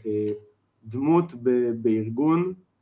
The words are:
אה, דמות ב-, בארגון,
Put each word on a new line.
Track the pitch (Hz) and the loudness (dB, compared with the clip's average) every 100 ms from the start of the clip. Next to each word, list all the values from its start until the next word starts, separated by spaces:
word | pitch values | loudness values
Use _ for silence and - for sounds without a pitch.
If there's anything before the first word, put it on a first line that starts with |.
| 110 | -4
אה, | 104 104 104 - _ _ _ | -2 -2 -6 -12 _ _ _
דמות | 110 120 143 170 170 120 | -10 -4 2 2 2 -2
ב-, | 123 123 120 113 | 0 2 0 0
בארגון, | 113 110 110 113 151 165 180 185 _ _ | 0 0 -2 -2 2 2 0 -6 _ _